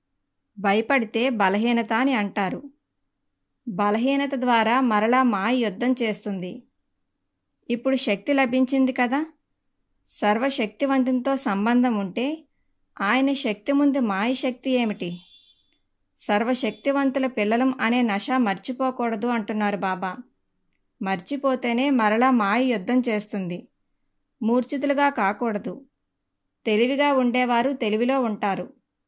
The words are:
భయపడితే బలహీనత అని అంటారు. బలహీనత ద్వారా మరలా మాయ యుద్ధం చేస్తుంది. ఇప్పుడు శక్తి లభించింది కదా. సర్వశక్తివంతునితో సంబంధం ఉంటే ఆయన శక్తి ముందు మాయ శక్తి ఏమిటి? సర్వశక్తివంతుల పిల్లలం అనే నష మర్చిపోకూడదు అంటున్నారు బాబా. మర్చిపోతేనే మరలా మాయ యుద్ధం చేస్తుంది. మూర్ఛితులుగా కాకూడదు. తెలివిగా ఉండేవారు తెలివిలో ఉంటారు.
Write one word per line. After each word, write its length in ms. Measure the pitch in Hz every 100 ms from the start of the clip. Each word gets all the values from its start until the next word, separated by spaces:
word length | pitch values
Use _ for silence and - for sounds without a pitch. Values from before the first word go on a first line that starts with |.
| _ _ _ _ _ 202
భయపడితే 720 | 202 208 226 269 214 226 254
బలహీనత 640 | 226 190 202 233 233 226
అని 200 | 226 269
అంటారు. 500 | 240 202 202 190 175 285 - _ _ _ _ _ _ _ _ -
బలహీనత 680 | 185 208 220 254 277 277 269
ద్వారా 460 | 247 233 220 254
మరలా 420 | 254 214 220 254
మాయ 320 | 254 202 208 254
యుద్ధం 400 | 220 190 240 254
చేస్తుంది. 600 | 226 208 208 190 180 247 - _ _ _ _ _ _ _ _ _ -
ఇప్పుడు 260 | 240 262 262
శక్తి 380 | - 202 -
లభించింది 600 | 277 254 254 262 269 262
కదా. 320 | 254 240 269 320 - _ _ _ _ _ _ -
సర్వశక్తివంతునితో 1300 | - 208 220 269 269 214 - 277 269 254 254 254 269
సంబంధం 600 | 240 196 214 247 247 214
ఉంటే 480 | 196 202 262 320 - _ _ _ _ -
ఆయన 320 | 196 247 269
శక్తి 380 | 277 240 208 -
ముందు 280 | 285 285 269
మాయ 340 | 226 190 226
శక్తి 360 | 262 262 254 269
ఏమిటి? 520 | 254 226 208 175 175 - - _ _ _ _ _ _ _ -
సర్వశక్తివంతుల 1080 | - 208 226 254 214 214 285 277 277 269 262
పిల్లలం 480 | 247 208 233 262 254
అనే 200 | 226 247
నష 300 | 233 202 240
మర్చిపోకూడదు 960 | 262 220 190 - 254 262 254 233 226 240
అంటున్నారు 500 | 233 208 214 208 202
బాబా. 380 | 190 185 185 185 - _ _ _ _ _ _ _
మర్చిపోతేనే 880 | 190 190 - 277 277 254 247 233 277
మరలా 420 | 254 214 220 262
మాయ 320 | 247 196 226
యుద్ధం 400 | 262 220 185 254 247
చేస్తుంది. 580 | 214 214 202 180 175 - _ _ _ _ _ _ _
మూర్ఛితులుగా 640 | 214 247 247 277 285 277 285
కాకూడదు. 760 | 277 196 208 240 208 175 180 - _ _ _ _ _ _ _ 226
తెలివిగా 480 | 214 247 277 294
ఉండేవారు 580 | 269 247 247 247 240 254
తెలివిలో 500 | 277 214 214 247 269
ఉంటారు. 520 | 240 208 202 180 180 - _ _